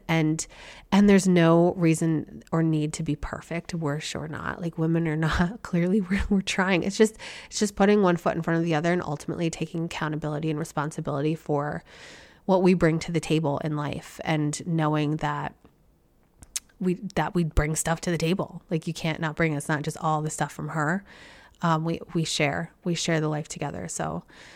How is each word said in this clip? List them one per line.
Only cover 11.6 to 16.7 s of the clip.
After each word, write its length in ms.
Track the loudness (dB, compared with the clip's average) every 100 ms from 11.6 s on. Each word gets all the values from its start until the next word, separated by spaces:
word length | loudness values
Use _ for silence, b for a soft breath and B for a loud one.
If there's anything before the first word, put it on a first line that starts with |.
| -2 -6 -10 B B B B B 2
what 180 | 4
we 100 | 6
bring 240 | 6 4 2
to 120 | 0
the 80 | -4
table 400 | 0 0 0 -2
in 160 | -2 -4
life, 440 | -4 -6 -10 -10
and 420 | -2 0 0 -2 -2
knowing 520 | 0 2 2 0 -2
that 360 | -4 -4 -8 -10 -20 _ _ _ _ _ _ _ -12 -12 _